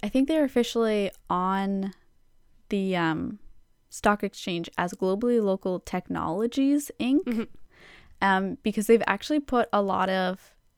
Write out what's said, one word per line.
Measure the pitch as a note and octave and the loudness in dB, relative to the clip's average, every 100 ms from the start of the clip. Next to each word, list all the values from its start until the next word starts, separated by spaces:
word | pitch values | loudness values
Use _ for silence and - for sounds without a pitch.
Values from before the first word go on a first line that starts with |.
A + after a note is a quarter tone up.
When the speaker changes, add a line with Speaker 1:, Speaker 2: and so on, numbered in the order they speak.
Speaker 1:
I | G#3 | -2
think | C4 C4+ | 0 2
they're | D#4+ | 2
officially | C4+ A#3+ A#3+ A#3 A3+ G#3 G3 - - | 2 2 0 0 0 0 -2 -6 -4
on | F3+ F#3 F#3+ G3 G3 F#3+ - _ _ _ _ _ _ - | -2 0 0 0 -2 -6 -10 _ _ _ _ _ _ -4
the, | G3+ F#3+ F3+ | -2 0 0
um, | E3 D#3+ - G#3 - - _ _ _ | 0 -2 -6 -10 -16 -20 _ _ _
stock | - G#3+ G#3 | -2 0 2
exchange | G3+ - - E3+ E3+ - | -2 -8 -6 -6 -6 -4
as | F3+ | -4
Globally | - F#3 G3 A#3+ A#3 | -2 -2 0 2 2
Local | G3+ F#3+ F#3+ F3+ | 2 0 -2 -4
Technologies, | - F#3 - F3 D#3+ F3+ A#3 C#4 C4+ C#4+ - - | -4 -8 -6 -4 -4 -2 -2 0 2 2 -2 -6
Inc, | B3 C#4+ | 0 0
Speaker 2:
Mm-hmm. | C4 A3+ - - - _ - - - - | 0 -4 -6 -10 -20 _ -20 -20 -14 -2
Speaker 1:
um, | G3 F#3+ F#3+ - | 2 2 0 -4
because | A3 G#3+ G#3 | -4 0 4
they've | A3+ - | 4 4
actually | G3 - D4+ | -2 0 -2
put | D4 B3 - | 0 0 2
a | G#3 | 0
lot | G3 F#3+ F#3+ | 2 0 0
of | F#3+ F#3 F#3+ - _ _ | 0 0 -4 -12 _ _